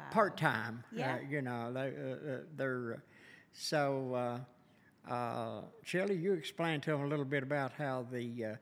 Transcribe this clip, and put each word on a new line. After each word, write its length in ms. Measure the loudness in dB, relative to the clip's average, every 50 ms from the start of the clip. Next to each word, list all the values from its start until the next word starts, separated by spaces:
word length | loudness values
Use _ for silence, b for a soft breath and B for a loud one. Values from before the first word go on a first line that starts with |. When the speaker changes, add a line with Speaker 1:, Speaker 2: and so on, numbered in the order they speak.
| -6 0
Speaker 1:
part-time. 720 | 4 4 4 4 4 2 2 2 2 2 0 -2 -6 -8 -10 -8
Uh, 40 | -4 -2
Speaker 2:
Yeah. 220 | 0 0 0 -2
Speaker 1:
you 200 | -2 -2 -2 -2
know, 300 | 0 0 -2 -2 -2 -2
they, 240 | -2 -2 -2 -2 -4
uh, 380 | -4 -4 -6 -6 -4 -4 -4 -4
uh, 60 | -4 -6 -6 -4
they're, 380 | -2 0 0 0 0 -2 -4
uh, 40 | -4 -6 B B B B B B B B B B
so, 600 | -12 -8 -2 0 2 4 4 4 2 0 0 0 0
uh, 960 | 0 0 0 0 -4 -6 -10 -14 -20 -20 -20 -20 -20 -20 -20 -20 _ -6 -4
uh, 500 | -2 0 0 0 0 -2 -2 -2 -4 -6 -8 -10 -14 -12
Shelley, 340 | -6 -2 0 2 2 2 2
you 160 | 2 2 2 2
explain 460 | 2 0 -4 -2 0 2 2 2 2
to 100 | 2 2
'em 80 | 2 2
a 40 | 2
little 180 | 2 2 2 2
bit 180 | 2 2 2
about 300 | 2 2 2 2 2 0
how 300 | 0 -2 0 0 0 0 -2 -2
the, 340 | -2 -2 -2 -2 -2 -2 -2
uh, 120 | -2 -2 -6